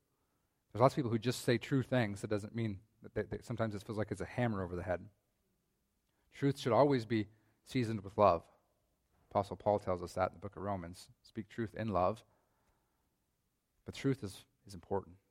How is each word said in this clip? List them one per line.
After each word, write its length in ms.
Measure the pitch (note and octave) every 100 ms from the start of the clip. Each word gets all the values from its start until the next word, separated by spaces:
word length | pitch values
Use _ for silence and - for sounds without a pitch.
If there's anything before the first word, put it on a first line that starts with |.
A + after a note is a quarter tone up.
| _ _ _ _ _ _ _
There's 100 | G#2+
lots 100 | C3
of 40 | -
people 140 | A#2+
who 80 | A2+
just 240 | B2+ -
say 140 | - A#2
true 260 | - C#3
things. 380 | A#2 B2+ G#2+ G2+
That 80 | G#2+
doesn't 260 | G#2 G#2
mean 260 | A#2 A2 G2 - _
that 120 | G#2
they, 80 | -
they, 160 | - -
sometimes 320 | - A2 A2+
it 80 | G2+
feels 140 | - G#2+
like 140 | G#2+
it's 100 | F#2+
a 60 | E2+
hammer 360 | - A#2+ G2
over 140 | F2 F2+
the 60 |
head. 180 | F2+ F2 G2+ _ _ _ _ _ _ _ _ _ _ _ _
Truth 260 | - C#3 C3+
should 140 | B2+
always 340 | A2 C#3+ C3 A2
be 220 | A2+ G2+ _ _ _
seasoned 380 | - C3 A2 A2
with 160 | F#2+ -
love. 240 | G2+ E2+ - _ _ _ _ _ _ _ -
Apostle 260 | G#2 G2+ F#2+
Paul 220 | G#2+ G2+
tells 240 | - F2+
us 120 | F2
that 160 | F#2 F#2
in 40 |
the 60 | E2+
book 160 | G2+ -
of 60 |
Romans. 460 | G2 G2 E2+ F2+ - -
Speak 260 | - - G2+
truth 260 | - A2
in 140 | - A2
love. 340 | F2+ F2+ A2 - _ _ _ _ _ _ _ _ _ _ _ _ _ _ _ -
But 80 |
truth 280 | - C#3 C3
is, 220 | G2+ - - _ G2+
is 80 |
important. 420 | F2+ - G2 E2 F#2 _